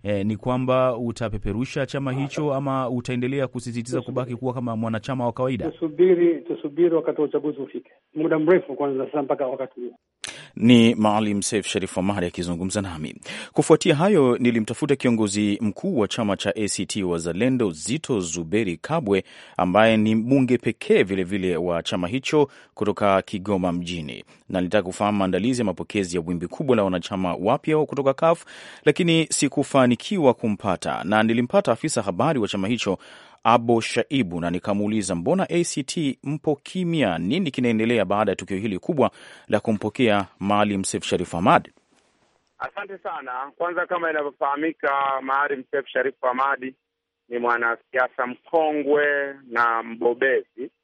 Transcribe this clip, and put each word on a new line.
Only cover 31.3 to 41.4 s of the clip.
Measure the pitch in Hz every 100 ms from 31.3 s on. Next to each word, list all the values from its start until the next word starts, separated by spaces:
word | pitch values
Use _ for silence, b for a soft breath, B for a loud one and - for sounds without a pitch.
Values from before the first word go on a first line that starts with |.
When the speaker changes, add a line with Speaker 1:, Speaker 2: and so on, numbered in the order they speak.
| 117 123 196 165
Speaker 1:
afisa | 113 156 -
habari | 98 90 139 147
wa | 101
chama | 98 95
hicho, | 120 - 90 B B B B -
Abo | 120 117 117
Shaibu, | - 120 - 135 95 85
na | 85
nikamuuliza, | 87 107 101 104 110 92 87
"Mbona | 95 185 180
A | 170
C | 175 -
T | 135 - 143 -
mpo | 135 151 - 143
kimya? | - 180 175 165 110 82
Nini | 87 156 170
kinaendelea | 131 123 110 113 120 92
baada | 101 107
ya | 92
tukio | 95 95
hili | 110 92
kubwa | - 156 110 B B B B
la | 107
kumpokea | - 107 107 - 120 101 95 _
Maalim | 98 104 104 98
Seif | 95 98
Sharif | - 92 87
Hamad?" | 85